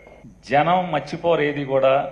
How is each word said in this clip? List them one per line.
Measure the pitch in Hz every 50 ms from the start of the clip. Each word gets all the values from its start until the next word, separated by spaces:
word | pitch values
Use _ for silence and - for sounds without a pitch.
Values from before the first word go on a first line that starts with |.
| - - - - - - - - - -
జనం | 123 143 151 165 180 185 180 175 156
మర్చిపోరు | 143 139 - - 160 170 170 165 151 147 147
ఏది | 139 143 143 131 135
కూడా. | 135 131 135 135 143 - -